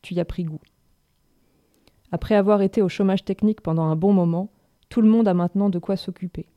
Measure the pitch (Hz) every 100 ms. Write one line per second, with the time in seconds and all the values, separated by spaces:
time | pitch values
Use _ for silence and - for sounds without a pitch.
0 | - 175 170 - 170 151 _ _ _ _
1 | _ _ _ _ _ _ _ _ _ _
2 | _ 170 - 208 196 208 196 226 190 -
3 | 196 190 - 190 214 214 - 160 160 160
4 | 196 196 170 170 202 _ _ _ _ -
5 | 220 226 214 180 175 196 202 175 - 196
6 | - 180 180 - -